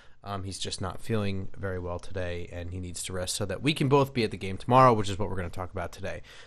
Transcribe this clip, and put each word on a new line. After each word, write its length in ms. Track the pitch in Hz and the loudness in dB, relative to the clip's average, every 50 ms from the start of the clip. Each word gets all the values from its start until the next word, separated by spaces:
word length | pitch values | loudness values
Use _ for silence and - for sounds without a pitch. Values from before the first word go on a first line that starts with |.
| - - - - - | -20 -20 -20 -14 -10
Um, 200 | 98 101 95 92 | -8 -6 -6 -6
he's 140 | 98 92 | -6 -6
just 240 | - - 101 - - | -6 -6 -6 -4 -4
not 180 | 98 90 - - | -4 -6 -6 -4
feeling 500 | - - 113 104 101 101 98 95 95 - - | -2 0 0 0 0 0 0 -2 -4 -4 -4
very 220 | - 95 98 92 | -4 -4 -4 -4
well 220 | 90 87 87 87 87 | -4 -4 -6 -6 -6
today, 500 | - - - 95 90 87 87 87 85 - | -6 -6 -4 -4 -4 -4 -4 -6 -8 -8
and 200 | - 87 87 87 | -8 -8 -8 -8
he 80 | 90 92 | -6 -8
needs 240 | 90 90 85 - - | -8 -8 -8 -8 -8
to 100 | - 92 | -6 -4
rest 220 | 90 90 - - | -4 -4 -4 -2
so 100 | - 107 | -2 -4
that 160 | 98 92 92 | -4 -4 0
we 140 | - 147 156 | 0 0 2
can 120 | - 147 | 2 4
both 280 | 131 143 143 135 135 - | 6 6 6 4 4 2
be 80 | 123 110 | 0 0
at 80 | 104 | 0
the 60 | 101 | -2
game 200 | 87 101 95 98 | -4 -6 -6 -6
tomorrow, 360 | 95 - - 123 131 131 127 117 | -4 2 6 8 10 10 10 8
which 160 | 107 98 98 | 6 4 2
is 100 | 98 90 | 0 0
what 100 | 104 90 | -2 -2
we're 60 | 95 | -2
gonna 160 | 98 87 85 | -4 -4 -4
talk 200 | - 98 90 90 | -6 -6 -6 -6
about 200 | - 92 85 85 | -6 -6 -6 -6
today. 320 | - 98 98 87 82 80 - - - - - | -6 -8 -8 -8 -8 -8 -12 -14 -18 -18 -20